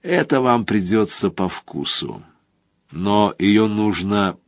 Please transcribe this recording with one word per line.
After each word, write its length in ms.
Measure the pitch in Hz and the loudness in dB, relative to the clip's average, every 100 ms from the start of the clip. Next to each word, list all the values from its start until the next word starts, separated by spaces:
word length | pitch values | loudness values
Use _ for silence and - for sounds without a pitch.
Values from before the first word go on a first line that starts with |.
Это 400 | 170 180 - 139 | -2 -2 0 0
вам 240 | 131 120 104 | 2 0 0
придется 640 | 104 92 110 101 - 98 | -2 0 0 2 2 0
по 180 | 82 92 | -2 -4
вкусу. 720 | - - - 69 - - - - _ _ _ _ _ _ | -6 -12 -8 -2 -2 -4 -12 -20 _ _ _ _ _ _
Но 420 | 76 98 104 104 - | -6 0 2 2 2
ее 300 | 95 104 110 | 2 4 2
нужно 680 | 104 107 90 95 104 98 95 | 0 -2 -2 -2 -2 -2 -4